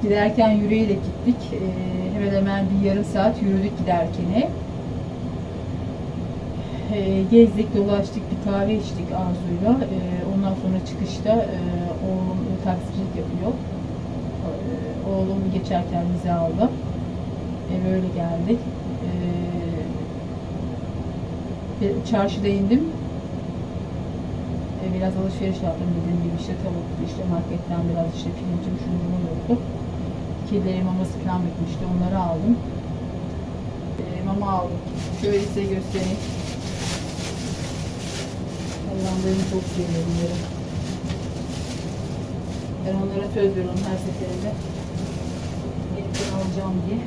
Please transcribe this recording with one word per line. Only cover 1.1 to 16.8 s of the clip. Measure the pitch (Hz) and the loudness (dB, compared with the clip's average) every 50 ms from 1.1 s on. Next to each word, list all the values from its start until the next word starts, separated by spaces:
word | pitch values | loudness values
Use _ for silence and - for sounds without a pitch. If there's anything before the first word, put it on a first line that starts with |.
| - - - 247 247 - - - - | -2 0 2 2 2 2 2 -4 -2
Ee, | 220 196 190 185 185 185 185 185 185 185 190 202 | -2 0 0 0 0 -2 0 0 0 0 0 0
hemen | 208 202 202 196 | 2 2 4 4
hemen | 196 196 196 196 196 196 185 | 4 4 4 4 2 2 4
bir | 196 196 196 196 | 4 4 6 6
yarım | 190 202 208 | 4 4 2
saat | - - 208 196 220 233 - - | 0 2 4 4 4 4 4 2
yürüdük | 196 190 190 190 208 - - | 4 4 4 4 2 0 0
giderkene. | - 190 180 175 165 170 - - 180 170 190 220 269 349 - - - - - - - - - - - - - - - - - - - - - - - - - - - - - - - - - - - - - - - - - - - - - - - - 208 | 2 2 4 4 4 2 0 0 0 2 4 4 4 4 0 -4 -4 -6 -6 -6 -4 -4 -4 -4 -4 -4 -6 -6 -4 -4 -4 -4 -6 -6 -6 -6 -6 -4 -4 -4 -4 -4 -4 -4 -6 -6 -4 -4 -4 -4 -4 -6 -6 -6 -6 -6 -6 -6 -6 -6 -2 -2 0
Ee, | 208 196 190 196 190 190 190 | 0 2 4 4 4 4 8
gezdik, | 233 233 233 214 190 208 220 - - | 12 12 12 10 10 4 0 4 4
dolaştık, | 202 202 208 202 202 196 - - 220 - - | 4 6 6 6 4 2 2 0 -4 -4 -2
bir | 185 - - 202 | -4 -2 0 0
kahve | 196 196 196 196 220 | 2 2 4 4 4
içtik | 214 190 - - - - - 185 | 2 2 -2 -4 -4 -4 -2 0
Arzu'yla. | 185 185 180 180 - - 175 175 170 190 220 247 269 - | 0 0 0 0 0 0 -2 0 2 6 6 6 4 4
Ee, | - 196 190 180 180 180 180 170 - 196 | 0 0 -2 -2 -2 -2 -2 0 0 2
ondan | 196 196 196 190 | 2 2 2 0
sonra | 190 - 190 185 185 185 - | 2 2 2 2 2 0 -2
çıkışta, | - - 180 170 - - - 214 | -4 -2 -2 -2 -2 -2 2 4
e, | 220 233 214 - - 180 175 175 175 175 175 175 - - - | 4 4 4 2 0 -2 0 0 0 0 0 0 -2 -2 0
oğlum | 190 185 185 185 185 185 190 240 240 190 - - | 0 0 2 0 0 0 0 0 0 0 0 0
taksicilik | 190 180 175 - - - 190 190 - - | 0 0 0 -2 -4 -2 -2 -2 -2 -2
yapıyor. | 165 156 - - 175 180 220 269 | -2 -2 -2 -2 0 0 0 0
Ee, | - - - - - - - - - - - - - - - - - - - - - - - - - - - - - 185 190 | -2 -2 -4 -4 -4 -4 -4 -4 -4 -4 -4 -4 -4 -4 -4 -4 -4 -4 -2 -4 -2 -2 -2 -2 -2 -4 -4 -4 -4 -2 0
oğlum | 196 190 190 190 196 196 190 190 180 | 0 2 2 2 2 0 2 2 0
geçerken | 180 180 - 185 175 175 - - 170 175 175 180 | 0 0 2 0 0 0 2 0 0 2 2 0
bizi | 180 - 180 170 | 0 2 2 2
aldı. | 170 170 165 165 175 214 254 - - | 4 2 2 4 4 4 4 2 0